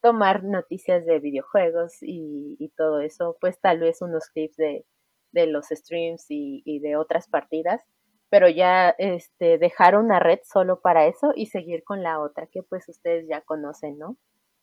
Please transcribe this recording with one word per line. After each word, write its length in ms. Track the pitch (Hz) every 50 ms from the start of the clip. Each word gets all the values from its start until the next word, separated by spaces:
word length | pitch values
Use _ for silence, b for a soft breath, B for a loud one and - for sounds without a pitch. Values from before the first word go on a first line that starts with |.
tomar 420 | - 233 233 220 202 190 196 208 185
noticias 600 | 196 202 185 170 _ 180 190 - - 180 175 165
de 140 | 165 165 151
videojuegos 760 | 143 147 139 135 - - - 202 185 170 165 170 170 170 - _
y, 540 | - - 180 170 160 151 147 143 147 143 147 _
y 100 | 151 156
todo 320 | _ - 160 156 151 147
eso, 360 | 143 156 - _ 175 170 165 _
pues, 180 | - 185 180 _
tal 200 | - 190 175 165
vez 220 | 165 165 165 -
unos 280 | 180 175 165 160 156 -
clips 260 | _ 160 156 156 _
de, 280 | - 160 151 143 - - _ _ _ _ _ _ _ _ _
de 160 | - 170 170
los 200 | 160 151 147 147
streams 580 | - 160 151 _ _ 170 170 170 165 165 165 - _
y, 320 | 147 147 143 139 139 135 _
y 140 | - 151 143
de 160 | 147 151 147
otras 320 | 151 156 _ 165 170 -
partidas, 540 | _ - 147 139 _ - 160 160 175 202 247 _ _ _ _ _ _ _ _ _ _
pero 180 | - 202 185 175
ya, 400 | 160 165 185 180 180 185 185 175
este, 680 | - - 185 202 180 170 - _ _ _ 180 170 165
dejar 400 | 156 170 175 - - 185 175 190
una 220 | 208 226 226 202 175
red 200 | 160 165 175 - _
solo 380 | - - 196 185 185 185 180
para 240 | _ 185 170 165 151
eso 240 | 160 - - - 294 277
y 120 | - 214
seguir 360 | 214 - 190 165 170 170 165 _
con 200 | - 202 196 180
la 160 | 165 160 156
otra 280 | 151 147 147 - 156
que, 160 | _ _ 190 180
pues, 240 | _ 185 185 -
ustedes 400 | - 165 _ _ 170 170 170 165
ya 140 | 160 156 151
conocen, 560 | _ _ 160 156 147 143 151 - - 151 143
¿no? 200 | 147 151 180 254 _ _ _ _ _ _ _ _ _